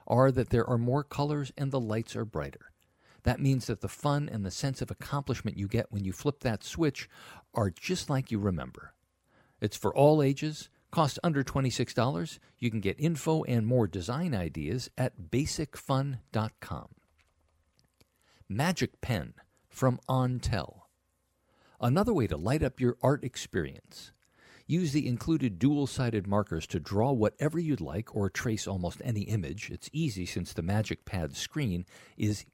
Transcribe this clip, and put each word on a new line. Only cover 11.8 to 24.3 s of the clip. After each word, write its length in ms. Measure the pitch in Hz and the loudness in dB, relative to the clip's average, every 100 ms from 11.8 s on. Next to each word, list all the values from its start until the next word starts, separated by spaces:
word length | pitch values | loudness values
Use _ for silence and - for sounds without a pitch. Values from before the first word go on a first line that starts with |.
| 120 | 0
dollars. 460 | - 120 165 165 - - _ | 2 2 0 -4 -10 -20 _
You 100 | 123 | -2
can 100 | 110 | 0
get 180 | 95 - | 0 0
info 440 | 156 156 160 160 | 0 0 0 0
and 220 | - 120 110 | 2 2 4
more 220 | 127 101 | 4 2
design 480 | 95 82 135 175 104 | 0 -4 -2 -2 -2
ideas 540 | 82 78 73 123 - - | -2 -4 -4 -4 -6 -4
at 340 | 131 - 85 | -4 -4 -4
basic 440 | 120 156 - 151 - | -2 0 -4 -6 -6
fun 440 | - 131 139 131 - | -2 0 0 -6 -4
dot 220 | 113 110 - | -2 -2 -6
com. 260 | - 73 - - _ _ _ _ _ _ _ _ _ _ _ _ _ _ - | -10 -10 -12 -20 _ _ _ _ _ _ _ _ _ _ _ _ _ _ -6
Magic 540 | 98 170 175 123 - | 0 0 2 -2 -2
Pen 320 | - 104 60 - - _ _ | -2 -2 -2 -10 -20 _ _
from 320 | - 131 127 - | 0 2 2 0
Ontel. 760 | 131 127 123 - 90 - - - _ _ _ _ _ _ _ _ - | 2 2 0 0 0 -2 -10 -20 _ _ _ _ _ _ _ _ -2
Another 320 | 120 160 220 | 2 2 4
way 120 | 185 101 | 2 2
to 120 | 76 | 0
light 260 | 98 151 | 0 2
up 160 | 135 - | 0 2
your 160 | 123 - | 0 2
art 200 | 127 147 131 | 2 2 -2
experience. 880 | - - 95 69 69 - - - _ _ | -8 -6 -4 -4 -6 -18 -20 -20 _ _